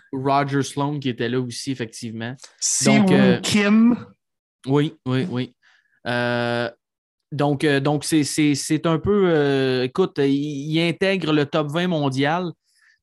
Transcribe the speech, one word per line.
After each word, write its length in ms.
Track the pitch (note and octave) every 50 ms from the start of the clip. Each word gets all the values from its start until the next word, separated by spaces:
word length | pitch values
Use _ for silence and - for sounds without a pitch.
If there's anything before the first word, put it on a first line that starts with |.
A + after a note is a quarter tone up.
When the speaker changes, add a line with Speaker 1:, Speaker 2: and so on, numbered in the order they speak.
| - _ -
Speaker 1:
Roger 500 | C3+ C3 C#3 C3+ C#3 C#3 C#3 C#3 C#3 C3
Sloan 340 | - - C#3+ C#3+ C#3+ D3+ D3
qui 100 | C3 C3
était 200 | A#2 - B2 A#2
là 100 | B2 C3
aussi, 320 | B2+ B2 A#2 - - C#3
effectivement. 640 | C3+ B2+ B2 A2 - - - A#2 A2 A2+ A2+ A#2+ B2+ B2+ - - _ -
Speaker 2:
Siwoo 380 | - - - - - - - -
Speaker 1:
Donc, 120 | G#3 F#3+
euh, 280 | F#3 F#3+ G3 - B2 -
Speaker 2:
Kim. 540 | F#3+ - - G#3+ G3+ G3+ G#3 A3 A3+ A#3 B3 - - - - _ _ _ _ _ _ _ _ _ -
Speaker 1:
Oui, 300 | B2+ C3+ D3 D3 D#3+ D#3 _ -
oui, 220 | C3 B2+ C3 C3 F3+
oui. 240 | A#2 B2 B2+ - _ _ _ _ _ _ _ _ _ _ - -
Euh, 600 | A#2+ B2 A#2+ A#2+ A#2+ A#2+ A#2+ A#2+ A#2+ A#2+ A#2+ A#2 - _ _ _ _ _ _ _ _ _ _ -
donc, 340 | - C3+ C#3+ D3 D3 C3+ D#3
euh, 140 | D#3 C#3+ C#3
donc 220 | C3+ D3 D3 D3 -
c'est, 200 | - E3 D#3 C#3+
c'est, 320 | C#3 - - D3+ D3 C#3+
c'est 320 | C3+ - - D#3+ D3 - E3+
un 100 | D#3+ D#3
peu, 280 | D#3+ F#3+ G3+ G#3 F#3+ F3+
euh, 560 | E3 D3+ C#3+ C#3+ C#3 C3+ C3+ C3 C3 B2+ B2
écoute, 300 | C3 - - F#3 F#3 - -
il, 540 | C#3 C#3 C#3 C#3+ C#3+ D3+ D3+ C3+ C#3 D#3
il 80 | D#3 D#3+
intègre 540 | E3 E3+ D#3+ - F#3+ F#3+ G3 F#3+ D#3+ D3+ D#3
le 120 | D3 D3
top 240 | C3+ - E3 D#3 D3+
vingt 180 | C#3+ E3+ F3 F3+
mondial. 640 | F3+ D#3 D3 C#3 C3 C3 C#3 C#3+ D#3 F3 F#3 E3+ D#3 _ _ _ _ _ _ _ _ _